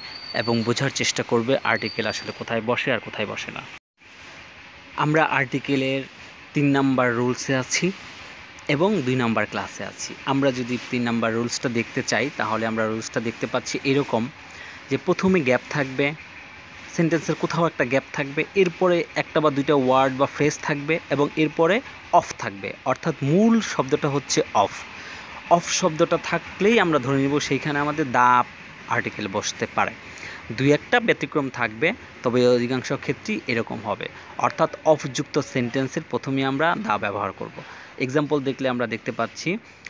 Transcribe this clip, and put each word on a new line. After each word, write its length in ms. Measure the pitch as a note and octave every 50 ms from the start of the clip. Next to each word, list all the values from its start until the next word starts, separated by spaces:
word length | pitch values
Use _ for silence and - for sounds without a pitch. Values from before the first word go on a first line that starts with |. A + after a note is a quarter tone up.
| - - - - - - -
এবং 300 | - A2+ A#2 A#2 A#2 A2
বোঝার 260 | A#2 A#2+ - C3+ C3+
চেষ্টা 340 | - - B2 - - - A2+
করবে 340 | - B2 A#2 A2+ A#2+ C3+ - -
article 440 | G#2+ A2+ G#2+ A2+ G#2+ - - A2 G#2+
আসলে 240 | - - - G#2+ - -
কোথায় 220 | A2 - A#2 A2+ G#2+
বসে 280 | A#2 B2 - - C#3+ B2+
আর 60 | G#2
কোথায় 280 | - A2 - - G#2+ G2+
বসে 240 | G#2 - - -
না। 100 | - - - - - - _ _ _ _ _ - - - - - - - - - - - - - - - - - -
আমরা 280 | - D3 D3+ D3+ D#3+ D#3
আর্টিকেলের 800 | - - C3+ C#3 B2 - C3+ - - C#3 C3+ C3 C3+ C3+ C3+ C3 - - - - - - - - - -
তিন 120 | D3+ C#3+
নাম্বার 500 | C#3+ C#3 C#3 C3+ C3+ C3 B2+ B2 B2 A#2
রুলসে 400 | A#2 B2 B2 B2 - - - C3+
আছি 360 | C3 B2+ - - - - F3+ G3 - - - - - - - - - - - - - - -
এবং 340 | D3 C#3 F3 G3+ A3 F3+
দুই 140 | C3 B2+ C3
নাম্বার 300 | C3 A#2+ A#2 A2 A2 G#2 -
ক্লাসে 340 | - G#2 F#2+ G2 - - G2+
আছি। 300 | G2 G2 - - - A#2 - -
আমরা 260 | C#3+ C3+ C#3 C#3 C#3
যদি 260 | B2 B2+ B2 A#2 B2 A2+ - -
তিন 100 | B2+ B2
নাম্বার 320 | A#2+ A#2 A#2 A#2 A2+ A2+ A2
রুলসটা 360 | A#2 A#2+ A#2+ - - - C3+
দেখতে 340 | A2+ A#2 A2+ - - C3+ A#2+
চাই, 260 | - B2 G#2+ A#2+ D3 - -
তাহলে 280 | A2+ G#2+ A2 G#2+ A2
আমরা 220 | A2+ A2 A2 A2 A2
রুলসটা 320 | A2 A2 G#2+ - - C3
দেখতে 280 | A2+ A#2 A2 - - A2+
পাচ্ছি 320 | - B2+ - - - C3+ -
এরকম 440 | C#3 C3+ C#3+ C3 - - A2+ A2+ C3+ - - - - - - - - - - - -
যে 80 | C3 B2+
প্রথমে 420 | - F#3+ F3 - - F#3+ F#3 F#3
gap 220 | C#3+ B2+ B2 B2 - -
থাকবে, 440 | - D3+ C#3 C3+ C3 C3 C#3+ C#3+ D#3+ - - - - - - - - - - - - - - - -
সেন্টেন্সের 420 | - E3+ D#3 E3 D#3 - - D#3
কোথাও 320 | - - - - D#3+ E3+ D#3
একটা 180 | - - C#3+
গ্যাপ 180 | A#2+ B2+ C3+ - - -
থাকবে, 300 | - C#3+ C#3 C#3+ D#3 D3 - -
এরপরে 480 | G3 F#3+ F3 E3 - F#3 F3+ F3 E3+ D#3 - -
একটা 240 | D3+ C#3+ - - D#3+
বা 100 | D3+ D3+
দুইটা 260 | C3+ C#3 C3+ - D3+
ওয়ার্ড 420 | C#3+ B2+ B2+ C3 C3+ C3+ C3+ C3 C3
বা 80 | C#3
ফ্রেজ 340 | C3 - - D3 D3+ D3+ -
থাকবে 380 | - - D3+ C#3+ C#3+ D3 D#3+ F3 - -
এবং 200 | D3 C3+ D3 D3 -
এরপরে 460 | D#3 D#3 D3+ D3+ - E3 E3 G3 B3 - - - - - - -
অফ 200 | F3 - - - -
থাকবে, 360 | A#2+ A2+ G2+ G2+ G2+ G#2 - - -
অর্থাৎ 300 | C3+ B2+ - - E3+ C#3+ - C#3
মূল 380 | C#3 D#3 F#3+ G#3+ A3+ A3+ A3+
শব্দটা 480 | G3+ - - - C#3 C3+ D3 C#3 - D3
হচ্ছে 320 | C#3 C#3+ C3+ - - D#3 - - -
অফ। 180 | A2 G2 F#2+ - - - - - - - - - - - - - - - -
অফ 200 | E3+ F3 - -
শব্দটা 480 | - - F#3+ F3+ D#3 D#3 E3+ - E3+ D#3+ -
থাকলেই 560 | - F3 E3 - - - - F#3+ G#3 A#3+ A3+
আমরা 200 | F#3 E3+ D#3 C#3+
ধরে 180 | A#2+ C3 C#3 C#3
নিব 220 | C3+ C#3 C#3+ D3
সেইখানে 400 | - - C#3+ C3 - D#3 C#3+ C#3+
আমাদের 260 | D3 D3 D3+ D#3 D#3
the 380 | C3 A#2+ B2 B2 B2 B2 B2 A#2+ - - - - - - - - -
আর্টিকেল 400 | - A#2+ - G#2+ - - G#2 G2+
বসতে 400 | G2 G#2 - - - - A2+ - -
পারে। 160 | A2 G2+ - - - - - - - - - - - - - A#2 A#2
দুই 160 | C3+ C#3+ D3
একটা 260 | D3 - - - B3
ব্যতিক্রম 500 | A3+ F#3 D3+ - D#3 C#3 - D#3 C#3 C3
থাকবে, 440 | - B2 A#2+ A2 G#2+ A2+ C#3+ E3+ - - - - - - -
তবে 240 | B2+ A#2 B2+ B2 B2
অধিকাংশ 460 | B2 A#2+ A#2+ A#2+ C3 B2+ A#2+ - -
ক্ষেত্রেই 460 | - - - C3+ - - - G#3+ - - -
এরকম 320 | A#2+ A#2 A2+ - B2 A2 G#2
হবে, 240 | G#2 G2 - - - - - - - - -
অর্থাৎ 380 | A#2+ B2+ - - E3 - - - -
অফযুক্ত 540 | D#3 D#3 C#3 - C#3+ B2+ - C#3+ - - D3+
সেন্টেন্সের 640 | C3+ - - C3+ A#2+ A#2 - C3+ C3+ B2+ - D#3+ D#3 -
প্রথমেই 340 | - A#2 - C#3+ C3+ C3+ C3+
আমরা 320 | C3+ C3+ C#3 D#3+ E3+ F3 - G#3 A3
the 100 | G#3+ G#3
ব্যবহার 340 | - G#2 G2+ G#2 G2+ G2
করব। 300 | F#2 - - - - - - - - - - - - -
Example 400 | C3 B2+ B2+ D3+ D3+ C#3 D3+ D3
দেখলে 300 | C3 C3+ B2 - C3 C3
আমরা 180 | B2 A#2+ B2 A2
দেখতে 240 | A2+ G#2+ - B2+
পাচ্ছি, 460 | A2+ - A2+ A2 - - - D#3+ F#3 A3+ - - - - - -